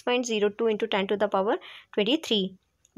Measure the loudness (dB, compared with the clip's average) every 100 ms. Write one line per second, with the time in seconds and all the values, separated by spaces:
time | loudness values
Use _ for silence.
0 | -2 -2 0 0 0 2 0 0 0 0
1 | 0 0 0 2 0 0 -4 -20 -6 -2
2 | 2 0 0 0 -2 -6 _ _ _